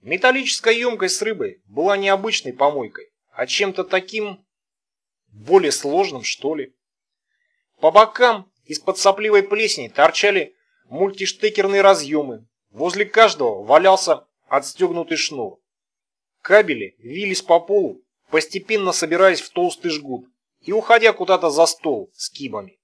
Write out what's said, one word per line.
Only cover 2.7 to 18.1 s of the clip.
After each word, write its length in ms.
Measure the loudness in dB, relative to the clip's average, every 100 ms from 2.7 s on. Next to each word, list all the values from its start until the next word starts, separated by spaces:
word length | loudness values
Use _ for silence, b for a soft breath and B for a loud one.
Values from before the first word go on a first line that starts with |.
| -2 -10 -14 -20 _ _
а 160 | -10 -8
чем-то 380 | -4 -4 -4
таким 600 | -4 -4 -4 -8 -8 -12 _ _ _ _ _ _ _ _ _
более 420 | -20 2 2 4
сложным, 520 | -2 -2 -2 -2 -6
что 320 | -12 -8 -8
ли. 200 | -8 -10 _ _ _ _ _ _ _ _ _ _ _
По 100 | 4
бокам 600 | 6 4 4 2 2 -8 _
из-под 340 | _ -8 -6 0
сопливой 440 | 0 2 2 2
плесени 460 | 2 -2 -2 -4 -8
торчали 680 | 2 2 4 0 0 -4 _ _ _ _
мультиштекерные 960 | -4 -4 -4 -10 -2 -2 0 0 4
разъёмы. 640 | 6 4 0 -4 -4 -12 _ _ _
Возле 340 | -8 -6 -4
каждого 580 | -2 4 4 4 -4 -4
валялся 640 | 4 4 6 4 2 -2 _ _ _
отстёгнутый 680 | -4 -4 -4 -4 -4 -6 -4
шнур. 440 | -4 -6 -10 -12 _ _ _ _ _ _ _ _
Кабели 560 | 4 4 4 -4 -8 _
вились 440 | -16 -10 -6 -6
по 180 | 2 2
полу, 420 | 2 -2 -2 -8 _